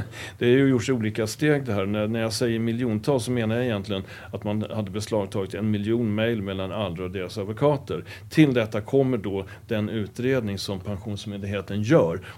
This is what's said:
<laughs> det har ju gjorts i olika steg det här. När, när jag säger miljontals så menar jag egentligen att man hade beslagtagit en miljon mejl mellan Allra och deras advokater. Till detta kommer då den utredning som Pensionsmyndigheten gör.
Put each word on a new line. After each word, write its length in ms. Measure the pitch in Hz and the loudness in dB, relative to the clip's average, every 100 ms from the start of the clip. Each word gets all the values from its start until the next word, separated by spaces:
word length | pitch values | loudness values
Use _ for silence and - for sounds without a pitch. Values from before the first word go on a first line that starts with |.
| - | -6
<laughs> 260 | - - - | -10 -12 0
det 60 | 120 | 6
har 60 | |
ju 160 | 131 139 | 6 6
gjorts 200 | 127 104 | 4 2
i 40 | |
olika 340 | 123 107 107 110 | 0 0 0 -2
steg 380 | - 151 147 | 0 2 2
det 80 | 127 | 2
här. 140 | 101 98 | 0 0
När, 220 | 107 107 | 0 0
när 120 | 117 | 0
jag 120 | 110 | -2
säger 260 | 107 123 113 | 0 0 2
miljontals 680 | 117 117 123 107 147 135 | 0 0 0 0 2 0
så 60 | 117 | 2
menar 260 | 123 110 117 | 0 2 0
jag 80 | |
egentligen 380 | 127 104 101 95 95 - - | 0 -2 -2 -4 -4 -14 -12
att 120 | 104 | -8
man 200 | 104 107 104 | -4 -2 -2
hade 200 | 110 98 | -4 -4
beslagtagit 640 | 101 101 107 98 107 95 | -4 -2 0 0 -2 -4
en 160 | 92 107 | -2 0
miljon 440 | 107 101 117 110 | 0 2 2 2
mejl 280 | 104 113 113 | 2 0 0
mellan 300 | 98 95 95 | -2 -4 -4
Allra 320 | 98 98 85 | -4 -4 -4
och 60 | 90 | -6
deras 280 | 95 90 104 | -6 -6 -6
advokater. 640 | 98 110 143 139 - 85 - - - | -6 2 2 2 -2 -8 -8 -14 -2
Till 240 | - 147 | 6 6
detta 260 | 120 107 107 | 6 0 -2
kommer 380 | 104 135 135 120 | 2 2 4 2
då 260 | 98 98 92 - - | -2 -4 -6 -12 -4
den 200 | 110 107 | -2 -2
utredning 680 | 110 95 - 127 135 107 98 | -2 -6 -4 0 0 0 -4
som 220 | - 95 | -4 -6
Pensionsmyndigheten 1000 | 95 98 110 101 104 101 98 101 95 101 | -6 -6 -6 -8 -6 -8 -4 -4 -4 -2
gör. 380 | 107 160 85 82 - | 4 6 6 0 -8